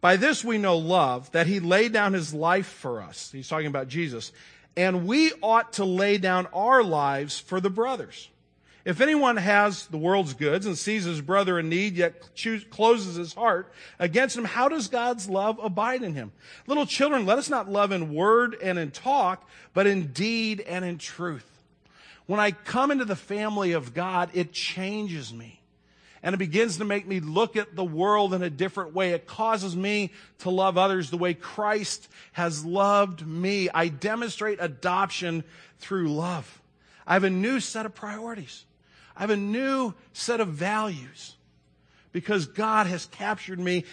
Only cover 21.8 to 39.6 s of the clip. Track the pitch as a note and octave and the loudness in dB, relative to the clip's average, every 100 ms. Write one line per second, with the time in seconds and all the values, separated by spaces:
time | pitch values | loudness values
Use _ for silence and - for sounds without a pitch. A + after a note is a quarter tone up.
21.8 | _ _ - - - G3+ G#3 F#3 - A#3+ | _ _ -20 -20 -4 2 2 0 -4 0
22.8 | C#4 C#4+ A#3 F#3+ - G#3 G#3+ G#3 F#3+ E3+ | 2 2 0 -4 -4 -4 -2 0 0 0
23.8 | B2 A#2+ F3+ F#3 F3 F3+ E3+ - - - | -4 -6 -2 -2 -2 -2 -4 -4 -8 -6
24.8 | F#3+ G#3+ G#3 E3 A#2 A2+ A2+ - _ _ | -6 -4 -6 -6 -10 -14 -18 -20 _ _
25.8 | _ _ _ - E3 F#3+ F#3 E3 A#3 E3 | _ _ _ -8 -4 -2 0 0 0 0
26.8 | G#3 G3+ F#3 F#3+ D3+ D#3+ A3+ A3 G#3 E3 | -2 -4 -2 -6 -2 0 0 -2 -6 -6
27.8 | F3+ D#3 F#3+ G#3 G3+ F#3 F3+ C#3+ F#3+ G3+ | -6 0 2 4 4 0 -2 -2 -4 -4
28.8 | F3 E3 F#3+ E3+ - - A3 A3 F#3+ F3 | -6 -2 0 0 -6 -4 0 0 -2 -4
29.8 | F#3+ G#3 G3 - - _ F#3 F#3 F#3+ F3+ | -2 -2 -2 -8 -20 _ -2 2 2 4
30.8 | F#3+ F#3+ D#3 F3 F3+ E3+ - - G#3 G#3+ | 4 2 -2 -2 -2 -2 -8 -4 0 0
31.8 | G3+ - - - - - E3+ D3+ D#3 F3+ | -2 -8 -12 -20 -16 -4 -4 -4 -4 2
32.8 | G3+ G3+ G3+ E3 D#3 D#3+ F#3 G3+ F3+ D#3+ | 4 4 4 0 -8 -4 -2 0 0 0
33.8 | E3+ C#3+ G#3 A3+ A#3 - G#3+ G#3 F3 C3 | 0 0 -4 -4 -6 -4 -4 -2 -4 -4
34.8 | F3+ F3+ F#3+ - F3 E3 D#3 - - _ | -2 0 -2 -2 -4 -4 -8 -16 -20 _
35.8 | - G3 E3 D3 E3+ F3 B2+ - _ _ | -6 -2 -2 -2 -4 -6 -8 -18 _ _
36.8 | _ _ - F3+ F#3+ F#3 G#3 C4 - A3 | _ _ 0 2 4 0 0 -2 -4 -8
37.8 | A3 - G#3 G#3 A3+ A3+ C#3 - - _ | -10 -10 -12 -10 -10 -12 -14 -18 -20 _
38.8 | _ _ - - G3+ G#3 G3+ A3 | _ _ -20 -6 0 0 0 0